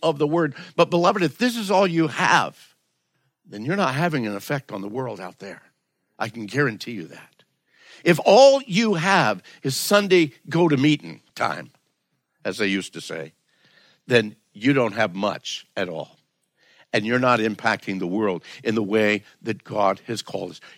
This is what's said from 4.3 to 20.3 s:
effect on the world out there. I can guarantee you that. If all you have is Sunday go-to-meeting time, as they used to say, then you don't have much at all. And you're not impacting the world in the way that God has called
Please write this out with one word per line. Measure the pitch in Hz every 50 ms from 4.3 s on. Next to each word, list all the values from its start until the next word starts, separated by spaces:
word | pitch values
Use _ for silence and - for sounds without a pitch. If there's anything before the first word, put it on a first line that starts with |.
| 101
effect | 101 - - 143 135 - -
on | 107 98
the | 98 104
world | 110 131 131 117 107 95
out | 95 92 - -
there. | 98 98 85 - - _ _ _ _ _ _ _ _ _ _ -
I | 107 117
can | 117 117 107
guarantee | 98 123 143 147 120 104 90 - 123
you | 120 95 80
that. | 80 - - - _ _ _ _ _ _ _ _ _ _ _ _ - - - -
If | 170 175 - -
all | - 196 240 269 277 269 277
you | 262 - 170 214 233 220 196
have | 165 160 196 196 175 135 107 101 90 - - - -
is | - 135 135
Sunday | - - - 202 202 202 190 185 175 160 139 - _ _ -
go-to-meeting | 147 165 175 165 147 127 139 156 147 - 85 82 - - _ _ -
time, | - 123 - 80 87 - - _ _ _ _ _ _ _ _ _ _ _ _ _ _
as | - 101 92
they | - 107 98
used | 98 95 87 - -
to | 80
say, | - - 82 82 73 76 _ _ _ _ _ _ _ _ _ _ _ _ _ _ _
then | - 127 117 107 107 - _ _ _ -
you | 101 110 135
don't | 139 135 120 110 98
have | 117 107 95 87
much | 98 107 101 76 69 - - - - - _ -
at | 104 95 90
all. | 82 78 71 - _ _ _ _ _ _ _ _ _ _ _ _ _ _ _ _
And | - 110 104
you're | 113 123 127
not | 127 127 123 107
impacting | 110 110 101 - - 113 104 - - 104 98 92
the | 95
world | 87 92 110 107 101 90 82 - - - -
in | - 120 107
the | 110
way | 104 95 107 110 107 104 104 101 - - _ _
that | - 113 107 - -
God | - 107 104 101 98 98 - -
has | - 113 101
called | - -